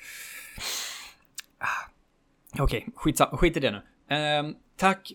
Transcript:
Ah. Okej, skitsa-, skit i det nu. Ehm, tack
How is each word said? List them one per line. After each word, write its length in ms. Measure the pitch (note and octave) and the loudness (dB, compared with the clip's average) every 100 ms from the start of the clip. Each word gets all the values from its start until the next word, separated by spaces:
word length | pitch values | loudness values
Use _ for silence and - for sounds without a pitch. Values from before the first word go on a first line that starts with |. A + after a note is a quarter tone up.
| - - - - - - - - - - - - _ - - _ | -18 -16 -14 -16 -14 -10 -6 -6 -6 -10 -16 -20 _ -16 -16 _
Ah. 320 | - - - _ _ _ _ _ - - | -4 -4 -6 _ _ _ _ _ -10 0
Okej, 240 | C3+ A#2 - | 2 2 -4
skitsa-, 420 | - D#3 - C#3+ D3+ | -2 0 4 4 6
skit 200 | F3 E3 | 4 4
i 40 | |
det 100 | C3+ | 0
nu. 120 | G2+ - _ - | 0 -8 _ -4
Ehm, 460 | D3 D3+ D3+ D3 - _ - | 0 2 2 0 -8 _ 0
tack 360 | F#3+ F#3+ - | 2 2 -4